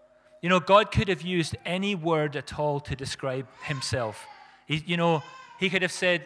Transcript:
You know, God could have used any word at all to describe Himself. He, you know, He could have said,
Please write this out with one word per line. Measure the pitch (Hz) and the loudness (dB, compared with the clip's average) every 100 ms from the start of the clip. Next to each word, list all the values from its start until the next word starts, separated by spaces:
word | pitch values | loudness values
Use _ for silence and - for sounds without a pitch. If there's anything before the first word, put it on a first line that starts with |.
| _ _ _ - | _ _ _ -6
You | 170 | 2
know, | 185 | 2
God | 170 202 214 | 6 6 6
could | - 202 | 0 0
have | 165 | -2
used | 170 180 156 - - | -2 -2 -2 -4 -4
any | 180 202 | -2 -2
word | 196 160 160 151 | -2 0 2 0
at | 139 - - | -2 -8 -4
all | 151 143 | -2 -2
to | 143 131 | -4 -8
describe | 131 - 139 131 131 - | -6 -6 -4 -6 -8 -10
Himself. | - 139 - 135 110 104 - - - - - | -6 -6 -4 -2 -2 -6 -14 -20 -20 -18 -4
He, | 151 151 | -4 -2
you | 170 | 2
know, | 170 160 - - - - | 4 2 -2 -14 -18 -4
He | 185 | 0
could | 180 | 0
have | 175 | 0
said, | - 185 175 | 0 2 2